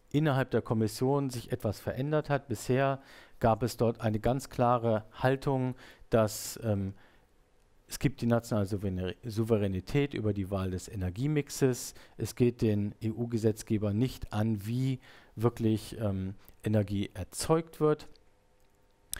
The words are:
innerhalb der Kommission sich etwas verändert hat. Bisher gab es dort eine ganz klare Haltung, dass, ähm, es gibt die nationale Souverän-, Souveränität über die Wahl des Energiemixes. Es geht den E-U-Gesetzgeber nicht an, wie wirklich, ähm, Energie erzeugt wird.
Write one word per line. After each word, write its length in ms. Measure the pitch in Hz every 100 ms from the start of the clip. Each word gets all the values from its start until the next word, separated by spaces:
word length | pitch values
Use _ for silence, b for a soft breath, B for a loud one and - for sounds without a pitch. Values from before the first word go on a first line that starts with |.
| _
innerhalb 400 | 143 156 131 127
der 100 | 120
Kommission 680 | - 113 110 - 127 143 139
sich 200 | 120 -
etwas 280 | 120 110 95
verändert 500 | - - 139 151 -
hat. 180 | 143 -
Bisher 540 | 110 - 127 135 135 B B B -
gab 240 | 117 110
es 120 | 123 -
dort 240 | 117 117
eine 200 | 113 107
ganz 320 | 117 135 -
klare 520 | - 120 123 117 107 110
Haltung, 600 | - 131 135 143 135 127 127 B B -
dass, 480 | 120 107 - - -
ähm, 300 | 117 101 95 101 b b b _ _ _ _ _ -
es 100 | -
gibt 240 | 147 -
die 60 | 120
nationale 400 | 117 - 110 95
Souverän-, 480 | 101 98 90 90 90
Souveränität 920 | 120 104 113 110 101 95 - 143 139
über 200 | - 107
die 180 | 101 95
Wahl 200 | 98 92
des 160 | 90 -
Energiemixes. 1080 | 107 92 90 139 151 143 - 135 123 - B B -
Es 180 | 113 -
geht 260 | 123 127
den 320 | 113 104 101 -
E-U-Gesetzgeber 920 | 110 113 120 117 110 107 - 107 104
nicht 380 | 101 127 - -
an, 340 | 107 110 107 98
wie 320 | 120 131 127 B B B -
wirklich, 600 | 117 117 113 110 - -
ähm, 340 | 107 95 95 104 b -
Energie 480 | - 107 98 101 98
erzeugt 640 | - - - - 160 165 -
wird. 280 | 151 151 - - _ _ _ _ _ _ _ _ _